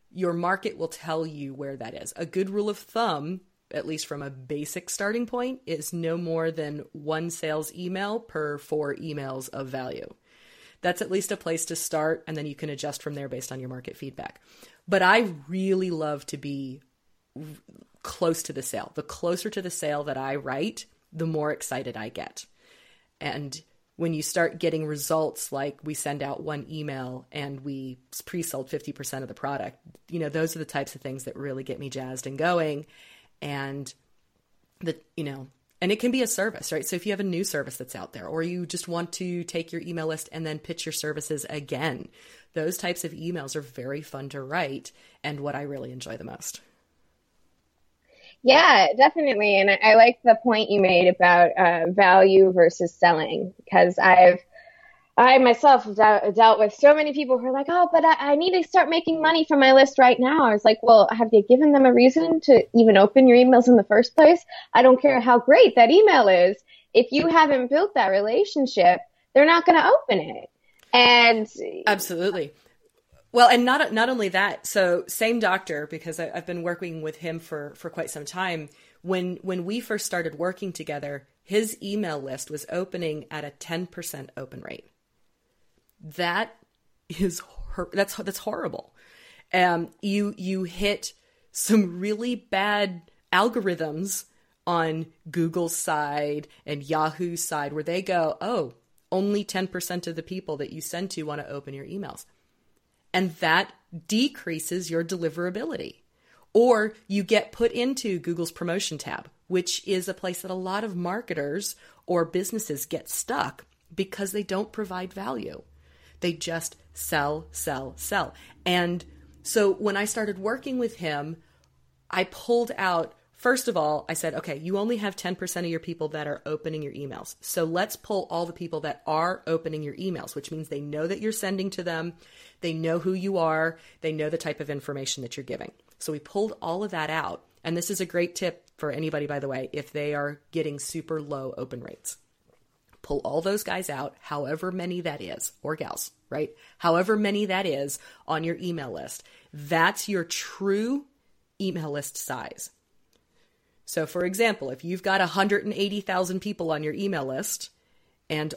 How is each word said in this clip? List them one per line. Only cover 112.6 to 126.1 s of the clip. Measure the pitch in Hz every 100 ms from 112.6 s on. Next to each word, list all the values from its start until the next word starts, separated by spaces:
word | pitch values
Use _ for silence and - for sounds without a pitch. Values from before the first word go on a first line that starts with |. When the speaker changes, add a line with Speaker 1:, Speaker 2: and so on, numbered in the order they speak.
| 214 143 -
Speaker 1:
get | 156 -
stuck | - - 254 - - _ _ _ 165
because | 190 - 202
they | 208
don't | 196 190 214
provide | - 202 185 185
value. | 185 190 127 - - - _ _ _ _ _
They | 180
just | 170 - 165 165 - _
sell, | - - 156 143 151 160
sell, | - - 143 135 -
sell. | - 202 165 - - _ -
And | 180 175 175 - - - _
so | - 226 202
when | 190 208 196
I | 208
started | 226 214 190
working | 196 262 269 254
with | 233 226
him, | 170 147 147 165 _ _ _ _ _ _ -
I | 190 190
pulled | - - 240 233 -
out, | 190 170 160 _ _ _
first | 247 254 254
of | 180
all, | 151 151 -
I |
said, | 165 165
"Okay, | 156 170 143
you | 160 196
only | 214 240
have | 208 190
ten | 180 180
percent | 180 - 175
of |
your | 165
people | 165 165
that | 156